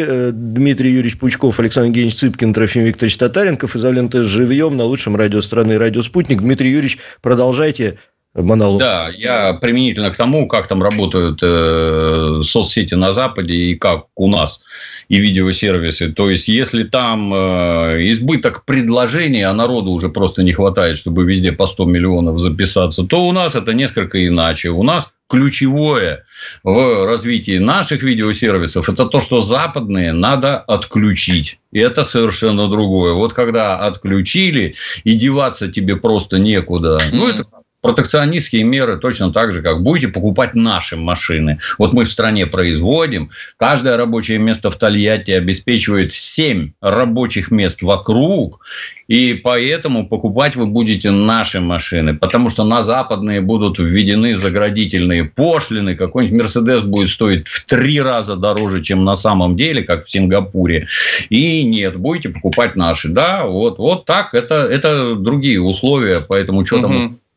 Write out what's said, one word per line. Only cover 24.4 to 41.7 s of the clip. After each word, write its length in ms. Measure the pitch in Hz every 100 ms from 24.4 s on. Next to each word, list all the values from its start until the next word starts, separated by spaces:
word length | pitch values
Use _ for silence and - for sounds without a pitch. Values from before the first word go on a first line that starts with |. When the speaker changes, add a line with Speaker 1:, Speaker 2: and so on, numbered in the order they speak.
| 82 80 85
Speaker 2:
У 140 | 85
нас 280 | 123 170 - _ _
ключевое 920 | 127 139 - 135 143 151 131 87 69 - - - -
в 440 | 95 107 131 107 98
развитии 500 | 117 117 113 95 92
наших 460 | 107 185 160 147
видеосервисов — 840 | 131 113 107 101 113 98 85 - 90
это 160 | 98 120
то, 120 | 135
что 220 | - 123
западные 720 | 104 131 160 147 107 95 85
надо 460 | 82 110 139 139 139
отключить. 1000 | - 101 - 107 107 95 - 87 76 - _
И 60 | 104
это 260 | 120 151
совершенно 640 | 123 123 113 - 110 101 101
другое. 460 | 104 101 92 87
Вот 180 | 85 113
когда 440 | 120 117 113 104 92
отключили, 960 | 104 92 98 98 90 180 190 139 82 - - -
и 100 | 110
деваться 540 | 110 131 139 131 123 95
тебе 240 | 104 95 95
просто 420 | 113 107 - 95
некуда. 600 | 107 101 85 85 80 78 78
Ну, 100 | -
Speaker 3:
Мгм. 60 | 240
Speaker 2:
это 140 | - - - _ _
протекционистские 840 | 120 117 127 151 147 170 - 113
меры 320 | 113 135 123 87
точно 340 | 123 113 90
так 200 | 90 113
же, 100 | 87
как 180 | 82 82
будете 280 | 107 175 117
покупать 480 | 92 104 98 120 117
наши 400 | 113 90 - 82
машины. 640 | 82 85 - 80 78 76 -